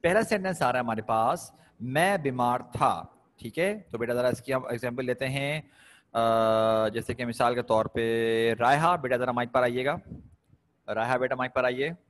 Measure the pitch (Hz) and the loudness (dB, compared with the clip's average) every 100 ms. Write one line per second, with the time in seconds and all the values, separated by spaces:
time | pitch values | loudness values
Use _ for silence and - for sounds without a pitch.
0 | 170 202 220 208 190 170 135 127 120 110 | 4 2 2 -2 -2 0 0 0 -2 -4
1 | 110 113 117 170 - - - _ 123 139 | -2 2 2 0 -6 -20 -20 _ -4 0
2 | 180 202 139 127 123 123 123 - 135 90 | 2 2 -2 0 0 0 -4 0 0 0
3 | 80 _ _ _ 120 156 185 214 - 113 | -8 _ _ _ -10 -2 -2 -2 -10 -6
4 | 117 120 123 120 - 131 127 120 120 120 | -2 0 0 -2 -2 -4 -2 -6 -4 -4
5 | 127 123 135 139 139 151 - _ - - | -4 -2 -4 -4 -4 -6 -8 _ -20 -20
6 | _ 117 113 113 113 110 110 110 110 113 | _ 0 2 4 4 4 4 2 0 -2
7 | 107 117 120 113 123 123 120 110 110 120 | -6 -6 -6 2 2 2 2 2 2 -2
8 | 113 117 113 113 113 113 120 143 165 175 | 0 0 2 2 2 2 4 4 4 0
9 | 131 123 123 123 120 127 123 123 131 160 | 0 0 0 -2 0 2 2 0 -2 -4
10 | - - - _ _ _ _ _ - 107 | -8 -18 -18 _ _ _ _ _ -8 -4
11 | 117 127 127 131 127 131 127 127 143 170 | 0 0 0 -2 -2 0 0 0 -4 -6